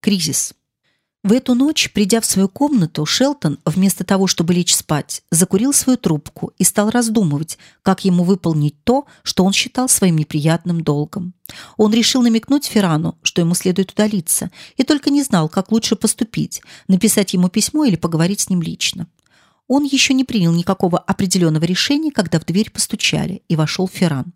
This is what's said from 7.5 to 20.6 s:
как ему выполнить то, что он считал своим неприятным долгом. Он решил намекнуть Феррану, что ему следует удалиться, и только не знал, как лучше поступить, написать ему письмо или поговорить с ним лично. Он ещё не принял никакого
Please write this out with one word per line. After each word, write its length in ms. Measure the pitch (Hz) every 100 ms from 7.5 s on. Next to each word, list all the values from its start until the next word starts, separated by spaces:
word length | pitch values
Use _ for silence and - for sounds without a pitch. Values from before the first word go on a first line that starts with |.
| - - _
как 220 | - 190
ему 200 | 190 180
выполнить 500 | 175 196 170 156 147 -
то, 240 | - 254 285 -
что 220 | - -
он 80 | 185
считал 360 | 196 - - 254
своим 280 | - 190 160
неприятным 640 | 147 156 151 165 180 170
долгом. 520 | 160 147 151 - 180 - - - - -
Он 180 | 214
решил 260 | 226 226 262
намекнуть 460 | 240 226 - 285 -
Феррану, 500 | 220 190 151 160 -
что 180 | - -
ему 140 | 165
следует 380 | 180 185 180 190
удалиться, 580 | - 214 214 160 - - - - -
и 60 |
только 280 | 262 294 -
не 120 | 285
знал, 260 | 269 185 156
как 220 | - 185
лучше 240 | 226 -
поступить, 680 | 214 214 - 220 - 151 - - - -
написать 460 | 190 220 220 196
ему 140 | 185 180
письмо 360 | - - 302
или 100 | 294
поговорить 460 | 165 175 165 170 202
с 100 | -
ним 120 | 180
лично. 440 | 165 175 - - 170 _ _ _ _ _ _
Он 160 | 269
ещё 280 | 285 269 -
не 120 | 262
принял 260 | 262 220 170
никакого 480 | 170